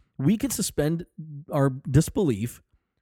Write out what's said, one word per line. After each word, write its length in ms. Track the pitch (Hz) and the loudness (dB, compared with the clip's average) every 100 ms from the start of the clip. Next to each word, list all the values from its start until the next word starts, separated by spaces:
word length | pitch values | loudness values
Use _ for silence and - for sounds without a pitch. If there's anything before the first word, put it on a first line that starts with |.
| _ - | _ -2
we 200 | 135 220 | 2 2
could 140 | 269 | 0
suspend 540 | - 196 - 147 165 - - 156 143 156 | -4 -4 -2 -2 -2 -6 -16 -16 -16 -4
our 180 | 147 139 | 0 2
disbelief 920 | 131 - 131 - - 175 101 117 - _ _ _ _ | 0 2 2 4 2 0 0 -4 -10 _ _ _ _